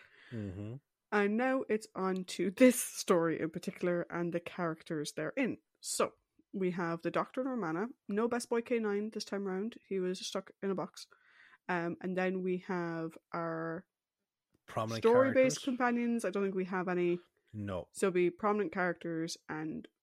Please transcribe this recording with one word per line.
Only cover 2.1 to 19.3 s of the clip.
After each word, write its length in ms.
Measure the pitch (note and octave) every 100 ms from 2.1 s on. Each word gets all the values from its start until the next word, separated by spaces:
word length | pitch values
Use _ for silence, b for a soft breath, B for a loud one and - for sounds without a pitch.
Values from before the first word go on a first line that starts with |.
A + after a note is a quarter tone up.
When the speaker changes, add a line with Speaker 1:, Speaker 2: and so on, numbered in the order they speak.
| F#3+ F3+ -
Speaker 2:
to 160 | F#3
this 280 | F3+ B3+ -
story 600 | - - - F3 E3 D#3
in 100 | D#3
particular 560 | E3+ - - F3+ F3 -
and 240 | E3+ F3
the 60 | E3+
characters 720 | - - E3+ D#3+ - D#3+ D3
they're 220 | - D#3 -
in. 200 | A#3 - _ _
So, 320 | - - - _ _ _ -
we 180 | G#3 F3+
have 320 | F3 E3+ E3+
the 80 | E3+
Doctor 300 | E3 - C4
and 100 | C4
Romana. 360 | B3 E3+ E3 A#3 - -
No 200 | G3+ A#3
Best 200 | A#3+ -
Boy 120 | A#3
K 180 | A3+ A#3
nine 320 | G#3+ G3+ G#3+
this 120 | G#3+
time 200 | - G3+
round. 300 | G3 F#3 A3+ - -
He 100 | F#3+
was 260 | F3+ F#3+
stuck 280 | - G3 - -
in 80 | G3
a 60 | F#3
box. 320 | E3+ - - B B B B B -
Um, 280 | F3 E3+ -
and 160 | F#3 F#3
then 280 | F#3 F#3
we 180 | F#3 F3+ -
have 500 | F3+ E3+ E3 E3 - -
our 500 | E3+ E3 E3 E3 E3 - _ _ _ _ _ _ _ -
Speaker 1:
Prominent 340 | - A2+ A2+
Speaker 2:
story-based 320 | A3+ B3 C4+
Speaker 1:
characters? 300 | C4 C4 B3+
Speaker 2:
companions. 600 | C#4+ B3 B3 A#3+ A#3+ A#3
I 60 | G3
don't 140 | G3+
think 100 | G3
we 120 | F#3+ F#3
have 200 | F#3+ F3+
any. 320 | F3+ F3 F3 - _ _
Speaker 1:
No. 340 | G#2+ G2+ F#2 -
Speaker 2:
So 180 | - G3
be 200 | F3+ F3
prominent 420 | - G#3 G#3 F3+
characters 640 | F#3 F3+ E3+ E3+ E3 E3